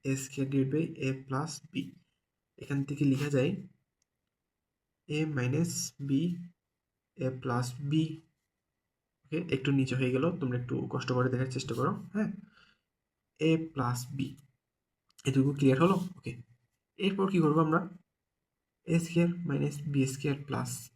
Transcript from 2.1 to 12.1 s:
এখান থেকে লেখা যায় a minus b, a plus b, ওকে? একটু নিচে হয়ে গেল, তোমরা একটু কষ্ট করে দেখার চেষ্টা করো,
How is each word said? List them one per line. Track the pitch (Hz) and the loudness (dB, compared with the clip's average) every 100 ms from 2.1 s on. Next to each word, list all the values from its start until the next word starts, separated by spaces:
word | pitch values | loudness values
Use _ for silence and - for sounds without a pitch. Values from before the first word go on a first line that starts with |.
| _ _ _ _ - | _ _ _ _ -20
এখান | - 139 139 | -6 -4 -4
থেকে | 143 139 | 0 2
লেখা | 135 147 139 | 2 2 2
যায় | 143 202 - _ _ _ _ _ _ _ _ _ _ _ _ _ - | 2 -2 -8 _ _ _ _ _ _ _ _ _ _ _ _ _ -6
a | 151 156 139 | -2 -2 0
minus | 123 147 170 - - - 139 | 0 0 0 -2 -8 -8 0
b, | 139 175 - - _ _ _ _ _ _ - 131 | 0 0 -4 -10 _ _ _ _ _ _ -4 -4
a | 131 | -2
plus | 131 123 123 - 143 | -2 -2 -2 -6 0
b, | 156 156 - _ _ _ _ _ _ _ _ _ _ | 2 0 -4 _ _ _ _ _ _ _ _ _ _
ওকে? | _ 156 175 135 | _ -6 -2 0
একটু | 143 139 | 2 2
নিচে | 131 131 | 2 2
হয়ে | 127 131 | 2 2
গেল, | 160 - | 2 0
তোমরা | 135 123 | -2 -2
একটু | 123 131 - | -2 -4 -2
কষ্ট | 131 - 127 | -4 0 2
করে | 123 | 2
দেখার | 123 131 127 | 0 -2 -4
চেষ্টা | - 120 | -6 -2
করো, | 143 208 - | -2 -2 -6